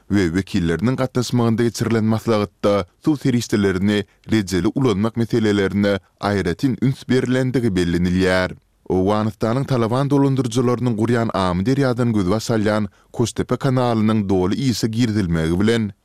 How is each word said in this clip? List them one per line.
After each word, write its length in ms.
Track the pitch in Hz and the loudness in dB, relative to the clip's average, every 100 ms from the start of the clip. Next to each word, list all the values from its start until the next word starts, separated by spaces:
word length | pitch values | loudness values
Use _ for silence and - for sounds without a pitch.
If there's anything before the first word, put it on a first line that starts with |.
| - | -2
we 160 | 101 87 | 0 0
wekilleriniň 680 | 87 95 101 82 82 107 131 | -2 -2 -2 -2 0 -2 -2
gatnaşmagynda 680 | 131 123 120 123 117 113 | -4 -4 -2 0 0 0
geçirilen 420 | 117 - 113 113 | 0 -2 -2 0
maslahatda 840 | 110 110 - 107 104 _ 104 101 90 _ | 0 0 0 0 0 _ 0 0 -2 _
suw 180 | - 147 | -2 0
serişdelerini 840 | 139 120 - 113 98 92 101 104 98 _ - | 0 -2 0 0 0 2 0 0 -2 _ -2
rejeli 360 | 110 92 90 95 | -2 0 0 0
ulanmak 420 | 143 131 95 110 117 | 0 0 0 -2 -2
meselelerini 840 | 113 123 110 101 95 98 101 98 _ - | -2 0 2 2 0 0 0 0 _ -6
aýratyn 560 | 101 101 90 82 139 117 | -2 0 -2 -2 -2 0
üns 260 | 127 131 - | -2 -2 -2
berilendigi 600 | 127 120 127 131 127 117 90 | 0 0 0 0 0 0 0
bellenilýär. 720 | 87 85 90 92 92 92 92 - _ _ - | 0 0 0 2 2 2 0 -6 _ _ -4
Owganystanyň 760 | 92 95 104 107 - 113 120 | 0 0 0 -2 -2 -2 -2
Taliban 460 | 139 131 113 123 139 | -2 0 0 0 0
dolandyrjylarynyň 840 | 143 139 131 120 113 120 120 123 107 | 2 2 0 -2 0 0 0 0 0
gurýan 320 | 113 120 113 | 0 2 0
Amy 280 | - 92 87 | 0 0 0
derýadan 480 | 98 135 135 117 120 | 0 2 0 0 0
göz 140 | 107 90 | 2 0
başalýan 600 | 107 - 113 104 107 104 _ _ | 0 0 0 2 0 -2 _ _
Koçtepe 440 | - 117 - 92 123 | -4 -4 -2 -4 -2
kanalynyň 720 | 143 127 123 113 107 110 98 | 0 0 0 2 2 2 2
doly 260 | 95 92 | 2 2
iýsi 340 | 104 135 113 120 | 0 -2 -2 -2
girdilmegi 680 | 110 123 107 92 82 90 90 | 0 0 0 0 0 0 2
bilen 320 | 107 117 104 - | 2 0 -2 -8